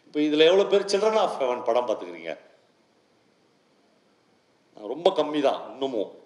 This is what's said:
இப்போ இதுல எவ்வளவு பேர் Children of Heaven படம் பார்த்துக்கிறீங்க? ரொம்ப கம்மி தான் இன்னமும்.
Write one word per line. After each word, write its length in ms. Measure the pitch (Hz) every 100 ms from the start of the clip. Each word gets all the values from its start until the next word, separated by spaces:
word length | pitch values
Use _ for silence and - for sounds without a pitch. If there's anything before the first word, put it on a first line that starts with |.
| _
இப்போ 140 | 151
இதுல 260 | 151 147 160
எவ்வளவு 200 | 190 190
பேர் 180 | 196
Children 320 | 196 196 214 214
of 240 | 180 -
Heaven 240 | 127 120
படம் 240 | 123 117 123
பார்த்துக்கிறீங்க? 500 | 104 90 85 82 73 - _ _ _ _ _ _ _ _ _ _ _ _ _ _ _ _ _ _ _ _ _ _
ரொம்ப 360 | - 107 139 185
கம்மி 300 | 185 147 151
தான் 300 | 139 - -
இன்னமும். 400 | 131 135 117 92 -